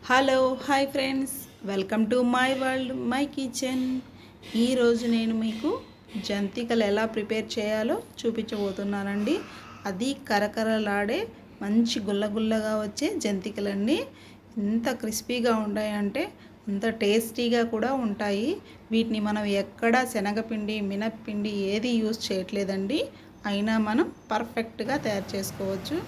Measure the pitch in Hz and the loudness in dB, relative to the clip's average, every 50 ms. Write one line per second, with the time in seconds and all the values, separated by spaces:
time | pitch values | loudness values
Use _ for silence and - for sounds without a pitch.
0 | - - 247 262 277 269 262 262 262 254 262 254 - - 285 269 277 277 277 277 | 2 4 4 6 6 6 4 4 4 4 2 -2 0 2 2 2 2 0 0 -2
1 | 269 269 269 269 269 262 - - - - - - - 190 196 190 190 190 220 220 | -2 0 0 -2 -2 -4 -6 -10 -12 -16 -18 -10 -6 -4 -2 -2 -2 0 2 2
2 | 220 208 247 254 247 240 247 254 254 262 269 262 262 262 262 262 262 247 262 254 | 2 4 4 4 4 4 4 4 4 2 2 2 0 0 0 -2 -2 -4 -4 -4
3 | 247 233 247 269 285 285 - - 269 247 - - 269 254 262 254 254 254 262 262 | -2 0 0 0 0 -2 -2 -4 -6 -4 -4 -4 -2 0 0 0 0 0 -2 -4
4 | - - - - - - - - - - - 220 233 247 262 254 240 233 233 226 | -6 -10 -20 -20 -20 -20 -20 -20 -16 -4 2 2 4 4 4 4 4 4 4 4
5 | 247 233 233 226 226 226 220 220 220 220 220 220 233 311 440 539 - - - - | 2 2 2 2 2 2 0 0 0 -2 -2 0 0 0 -2 -2 -6 -14 -20 -20
6 | - - - 214 - - 202 202 202 190 - 247 240 233 240 233 220 202 202 214 | -20 -10 -8 -6 -4 -2 -2 0 -2 -2 -2 -4 -2 2 2 2 4 4 2 2
7 | 220 220 220 220 208 214 226 226 220 220 - 233 208 208 214 214 220 240 330 453 | 0 0 -2 -4 -4 -2 -2 -2 -2 -4 -4 -4 -2 0 0 0 0 0 0 -2
8 | - - - - - 233 226 226 220 - 226 208 202 196 190 196 202 202 202 202 | -4 -10 -14 -2 -2 -2 -2 -2 -4 -4 -2 -2 -2 -2 -2 -2 -4 -2 -2 -2
9 | 196 202 202 202 208 233 330 415 - - - - - - - - - 202 190 180 | -2 -2 -2 -2 0 0 0 0 -2 -10 -14 -18 -18 -18 -18 -8 -6 -6 -4 -2
10 | 240 269 277 277 - - 220 202 208 214 214 240 220 220 220 214 214 208 202 202 | -2 -2 -2 -4 -2 0 2 2 2 2 0 -2 0 0 0 0 0 0 0 0
11 | 208 208 254 359 453 453 - - - - - - 208 202 208 226 233 233 - 233 | 0 0 0 -2 -4 -6 -10 -18 -20 -20 -12 -8 -4 2 4 4 4 4 0 -2
12 | 202 202 202 202 208 214 202 220 220 220 220 220 214 214 220 214 214 202 208 - | -2 0 0 0 0 0 0 0 0 2 0 0 0 0 -2 -2 -2 -4 -4 -2
13 | 277 370 427 330 - 208 202 190 180 220 202 208 202 202 196 196 202 233 320 427 | -2 -2 -2 0 0 0 -2 -2 -4 -6 -4 -2 -2 -2 0 0 2 2 2 2
14 | 554 554 - - - - - - - - - 233 202 202 220 226 233 277 247 247 | 0 -4 -10 -20 -20 -20 -20 -20 -20 -10 -6 -2 0 2 0 2 0 0 -2 -2
15 | - 220 214 - - - 240 247 226 240 226 220 214 208 202 214 214 214 208 208 | -4 -4 -4 -6 -4 -2 -2 2 2 2 2 2 0 0 -2 -2 -2 -2 -2 0
16 | 202 202 - 269 349 403 - - - - - - - - 202 196 226 226 220 226 | -2 -2 0 -2 -4 -4 -6 -16 -20 -20 -20 -12 -6 -4 -4 0 0 -2 0 2
17 | 214 202 208 226 226 226 - - 240 233 240 233 233 233 233 214 220 247 277 262 | 2 4 4 4 2 0 -2 0 2 2 4 2 2 2 0 0 0 0 0 0
18 | 240 214 202 - 214 208 202 196 226 294 392 415 - - - - - - 220 226 | 0 -2 -2 -2 0 0 0 0 0 0 -2 -4 -6 -16 -20 -20 -6 0 2 2
19 | 226 226 220 214 208 208 214 214 208 208 202 196 196 196 - - 226 233 233 254 | 2 2 0 0 0 0 0 0 0 2 2 2 0 -2 -4 0 2 4 4 4
20 | 254 247 - 220 196 202 208 220 220 - 226 214 208 208 214 214 202 196 196 196 | 4 2 -2 0 0 0 0 0 -2 -2 -4 -4 -2 -2 -2 -2 -2 -2 -2 -2
21 | 214 226 220 214 - - 208 208 202 214 208 202 196 190 202 220 226 247 240 226 | -2 -4 -4 -6 -10 -6 -4 -2 -2 -2 -2 0 0 0 0 0 2 2 2 2
22 | 220 214 226 220 - - 202 190 185 190 220 202 202 185 196 190 196 196 269 359 | 2 2 -2 -2 -2 -2 -2 -2 -2 -2 -2 -2 0 0 0 -2 0 0 0 0
23 | 539 554 - - - - - - - 202 202 202 208 220 220 220 214 214 214 254 | 0 -2 -6 -16 -20 -20 -20 -8 -4 -2 0 0 2 2 4 2 2 4 4 2
24 | 359 349 - - - - 220 214 233 226 - 233 226 - - - 220 233 269 294 | 2 0 -2 -14 -6 -2 -2 -2 -2 -2 -4 -4 -4 -4 -6 -6 -2 -2 -2 -2
25 | - 226 208 196 190 - - 196 190 - - - 202 190 196 185 190 - 294 - | 0 -2 -2 -2 -4 -4 -4 -4 -4 -6 -6 -4 -2 -2 -2 -4 -4 -4 -4 -6
26 | 440 | -6